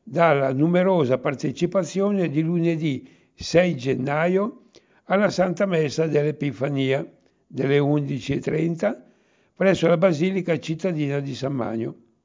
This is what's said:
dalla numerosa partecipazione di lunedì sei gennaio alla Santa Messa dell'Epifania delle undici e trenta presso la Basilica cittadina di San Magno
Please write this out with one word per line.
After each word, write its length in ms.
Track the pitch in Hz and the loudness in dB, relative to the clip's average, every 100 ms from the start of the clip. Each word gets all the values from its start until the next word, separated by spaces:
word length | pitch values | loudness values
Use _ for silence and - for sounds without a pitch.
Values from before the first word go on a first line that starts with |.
dalla 500 | - 143 170 143 131 | -6 2 4 4 2
numerosa 680 | 131 160 175 185 180 127 127 | 2 2 4 4 2 2 0
partecipazione 1080 | - 131 147 131 175 196 160 185 202 202 165 | -2 -4 -6 -2 -2 0 -2 -2 0 0 0
di 140 | 139 | 0
lunedì 640 | 160 175 165 160 156 127 - _ _ | 0 0 0 0 -2 -4 -8 _ _
sei 420 | _ - 160 180 139 | _ 2 2 2 -2
gennaio 840 | 131 139 135 147 170 185 208 - _ - _ _ | -2 -2 -2 0 0 0 -2 -8 _ -20 _ _
alla 260 | - 190 202 | -2 2 2
Santa 380 | - 185 165 202 | 2 -2 0 0
Messa 400 | 170 151 139 160 | 2 0 0 0
dell'Epifania 1000 | 147 147 139 143 123 139 139 131 135 170 _ _ _ | 2 0 -2 -6 -4 -4 0 0 0 -4 _ _ _
delle 320 | _ 131 131 143 | _ -4 0 2
undici 560 | 143 147 139 139 - | 2 0 -2 -6 -4
e 60 | 139 | -4
trenta 680 | 139 151 165 170 208 - - _ _ _ _ | -2 -2 -2 -2 -4 -4 -16 _ _ _ _
presso 320 | _ 190 175 | _ 2 4
la 120 | 165 170 | 2 4
Basilica 600 | 190 143 185 190 175 160 | 2 2 0 0 -2 -4
cittadina 600 | - 156 190 160 143 143 | -4 -4 -4 -2 -2 -2
di 160 | 139 | -6
San 180 | 120 139 | -6 -4
Magno 420 | 139 104 113 127 - _ _ | -4 -4 -4 -6 -10 _ _